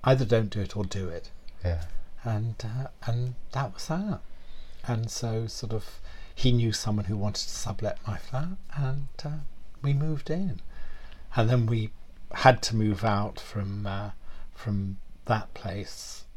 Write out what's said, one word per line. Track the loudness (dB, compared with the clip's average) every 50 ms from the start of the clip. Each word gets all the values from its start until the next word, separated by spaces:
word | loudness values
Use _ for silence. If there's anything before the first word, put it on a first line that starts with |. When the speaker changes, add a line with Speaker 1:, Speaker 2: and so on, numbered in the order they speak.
| 6
Speaker 1:
Either | 6 6 6 6
don't | 4 4 4 4 2
do | 0 -2
it | -2 -2 -2
or | -2 -2
do | 0 -2 -2 -2 -2
it. | -4 -6 -8 -8 -12 -10 -10 -8 -8 -2 0
Speaker 2:
Yeah. | 0 0 0 -2 2 2 2 2 2 -4 -6 -2
Speaker 1:
And, | -2 0 0 0 -2 -4 -4 -6
uh, | -4 -4 -4 -4 -6 -8 -6 -2
and | 0 0 0 0 -2 -2 -4 -4 -2 -2
that | -2 -2 -2 -4
was | -6 -4
that. | -2 -2 0 0 -2 -2 -4 -4 -8 -8 -8 -6 -6 -6 -6 -6 -6 -8 -6 -2
And | -2 0 0 -2 -4
so, | -4 -4 -2 -2 0 -2 -2
sort | -4 -6 -6 -4 -2 -2
of, | -2 -2 -4 -8 -8 -8 -8 -8 -10 -10 -10 2
he | 6 8 8
knew | 8 8 6 4
someone | 2 2 0 2 2 2 0
who | 0 0
wanted | 0 0 0 0 -2 -4
to | -4
sublet | -2 -2 -2 -2 0 0 0 0 -2 -2 -4
my | -4 -4
flat, | -4 -4 -2 0 0 0 0 -2 -4 -4 -4 -2
and, | 0 2 2 2 2 0 -2 -4 -6 -6
uh, | -4 -4 -2 -2 -2 -2 -4 -6 -8 -6 -2
we | 2 2 2
moved | 4 4 2 2 0 0 0
in. | 0 2 2 0 0 -2 -4 -6 -2 0 0 0 0 -2 -6 -10 -10 -10 -10 0 4
And | 4 6 6
then | 6 6 6
we | 4 2 2 0 -2 -4 -10 -12 -14 -10 -10 -8 -6 -4
had | 8 8 8 8 8 2
to | 0 2
move | 4 4 4 4 4 2
out | 2 4 2 2 0 -4 -8
from, | -12 -6 -6 -4 -4 -4 -4 -4 -4
uh, | -4 -4 -4 -4 -6 -6 -6 -6 -6 -6 -6 -6 -8 -8
from | -6 -4 0 0 0 0 -2 -4 -6 -8 -10 -12 -10 0
that | 0 0 0 0 -6 -8
place | -6 -6 -4 -4 -4 -6 -8 -10 -12 -12 -12 -10 -10 -12 -12 -12